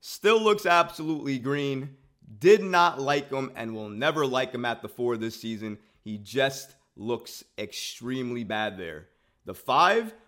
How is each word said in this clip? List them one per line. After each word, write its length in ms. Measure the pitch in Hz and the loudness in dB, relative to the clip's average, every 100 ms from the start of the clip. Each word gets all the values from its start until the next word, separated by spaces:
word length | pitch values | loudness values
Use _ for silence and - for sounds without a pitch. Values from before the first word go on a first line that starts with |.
still 400 | - - 214 220 | -16 -2 4 4
looks 260 | 214 208 185 | 4 2 4
absolutely 720 | 175 165 - 156 156 139 135 | 4 4 -2 -6 -4 -4 -4
green. 580 | 123 143 139 135 139 139 _ _ - 107 | -2 -2 -2 -4 -6 -14 _ _ -20 2
Did 240 | 175 214 | 8 8
not 380 | 190 180 175 135 | 6 4 4 2
like 300 | 135 143 143 | 0 0 0
him 220 | 135 131 | -4 -4
and 200 | - 113 | -6 -8
will 160 | 110 107 | -8 -8
never 360 | 104 143 156 139 | -2 0 0 0
like 260 | 127 131 | 0 -2
him 120 | 120 | -2
at 180 | 120 113 | -4 -4
the 60 | - | -8
four 280 | - 120 113 | -4 -2 -2
this 220 | 113 - | -4 -6
season. 400 | 113 110 107 104 _ _ | -8 -8 -8 -12 _ _
He 160 | 107 104 | -12 -12
just 580 | 101 127 135 135 - _ _ - | -6 -2 -2 -2 -14 _ _ -12
looks 480 | 107 117 - - - - | -6 -6 -8 -20 -18 -12
extremely 840 | 104 - - - 117 131 123 120 | -12 -10 -12 -10 -8 -6 -6 -8
bad 340 | 107 107 107 92 | -6 -4 -4 -6
there. 300 | 85 78 80 _ _ _ | -10 -12 -16 _ _ _
The 100 | - | -16
five, 600 | 92 - 131 175 226 226 - | -12 0 4 4 4 -2 -10